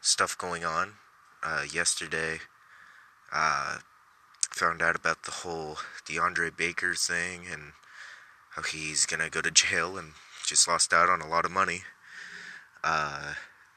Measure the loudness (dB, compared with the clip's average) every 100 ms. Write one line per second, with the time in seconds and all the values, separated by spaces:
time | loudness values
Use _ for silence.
0 | 0 2 2 0 -4 -2 0 0 -2 -6
1 | -20 -20 -20 -8 -4 -2 -2 0 0 0
2 | -2 -2 -2 -4 -8 -20 -20 -20 -20 -20
3 | -20 _ -6 0 2 2 -2 -8 -12 _
4 | _ _ _ -4 -4 2 0 2 0 2
5 | 0 -2 -4 -8 -6 -6 -6 -8 -10 -12
6 | -6 0 0 0 -2 -2 -2 0 -2 0
7 | 0 0 -2 -4 -10 -10 -12 -18 -20 -18
8 | -16 -18 -20 -20 -14 -6 -6 -4 -2 0
9 | 0 0 -2 -2 4 4 6 4 2 -2
10 | -10 -16 -20 -8 0 4 4 4 4 6
11 | 6 6 2 0 2 2 2 0 -8 -18
12 | -20 -16 -14 -14 -14 -16 -18 -6 0 0
13 | 0 -4 -8 -10 -12 -18 -20